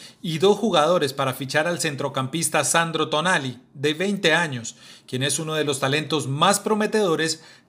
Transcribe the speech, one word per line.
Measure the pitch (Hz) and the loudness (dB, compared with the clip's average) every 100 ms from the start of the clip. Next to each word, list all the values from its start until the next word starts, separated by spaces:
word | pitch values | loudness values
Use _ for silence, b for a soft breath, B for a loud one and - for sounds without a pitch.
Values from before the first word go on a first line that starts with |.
| B B | B B
y | 180 160 | -8 2
dos | 190 202 | 2 4
jugadores | 226 175 151 180 147 | 2 4 4 4 2
para | 139 135 | 0 -2
fichar | 123 131 147 165 | -2 -2 0 0
al | 175 | -2
centrocampista | 160 139 135 135 131 170 156 165 | -4 -4 -4 -4 -4 -4 0 0
Sandro | 135 170 165 156 147 | 2 2 0 -2 -2
Tonali, | 151 175 175 135 113 - | 0 2 0 -2 -8 -16
de | - 143 | -4 -4
veinte | 151 190 196 180 | -2 -2 0 2
años, | 160 170 123 113 B B B - | 2 0 -4 -10 B B B -8
quien | 127 | -4
es | 143 143 | -2 -2
uno | 156 | -4
de | 156 | -2
los | 147 143 | -2 0
talentos | 135 147 151 160 131 | 0 0 0 -2 -2
más | 139 175 202 | 2 4 4
prometedores | 214 214 214 214 196 156 160 160 B B | 0 0 0 2 2 2 -2 -4 B B